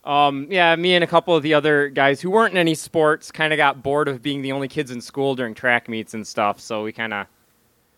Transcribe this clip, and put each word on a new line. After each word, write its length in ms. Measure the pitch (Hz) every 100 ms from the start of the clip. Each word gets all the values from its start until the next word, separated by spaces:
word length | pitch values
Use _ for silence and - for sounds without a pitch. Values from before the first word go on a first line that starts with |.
Um, 420 | - 143 147 139 143
yeah, 260 | 185 170 165
me 180 | 175
and 80 | 180
a 40 | 165
couple 280 | 170 170
of 80 | 165
the 120 | 147
other 340 | 151 151 147 143
guys 320 | 139 139 139
who 80 | 180
weren't 220 | 214 226
in 60 | 185
any 160 | 165
sports 580 | 156 - 170 151 156 -
kinda 240 | - 156 151
got 260 | 143 135
bored 240 | 135 143 147
of 140 | 131
being 200 | 127 139
the 100 | 135
only 160 | 135 135
kids 220 | 156 135
in 100 | 123
school 340 | 113 - 139
during 200 | 127 120
track 340 | 107 127 120 -
meets 240 | 113 107
and 120 | 113 104
stuff, 340 | - 104 101
so 220 | - 110
we 80 | 107
kinda, 340 | 110 113 104 98 _ _ _ _ _ _